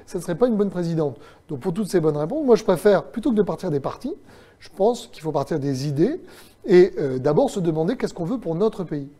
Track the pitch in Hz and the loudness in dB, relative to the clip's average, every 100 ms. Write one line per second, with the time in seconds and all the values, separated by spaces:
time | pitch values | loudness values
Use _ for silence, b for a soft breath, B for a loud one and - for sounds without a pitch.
0 | - 185 185 165 247 208 202 180 170 160 | -10 -10 -6 0 0 2 -2 -2 -2 -2
1 | 147 120 B B - 139 190 175 202 180 | -2 -6 B B -12 -8 -6 -4 0 2
2 | 156 147 156 302 269 220 - 180 208 180 | 2 0 -4 -2 4 4 4 2 4 2
3 | - 233 277 214 190 160 185 143 135 - | 0 -4 -2 0 0 -2 -4 -4 -4 -8
4 | 269 392 b b b b - - 208 240 | -12 -12 b b b b -20 0 0 0
5 | - - 156 143 139 160 139 131 147 139 | -10 -10 -4 -4 -2 -2 -2 -4 -2 0
6 | 214 330 B B B B - 180 - 226 | 0 0 B B B B 4 6 6 4
7 | 139 127 143 156 277 202 170 156 165 254 | -2 0 2 2 2 0 -2 0 -2 -2
8 | 202 - 165 254 170 165 220 208 165 147 | -4 -6 -6 -6 -4 -2 -2 -2 -8 -8
9 | 139 - | -10 -16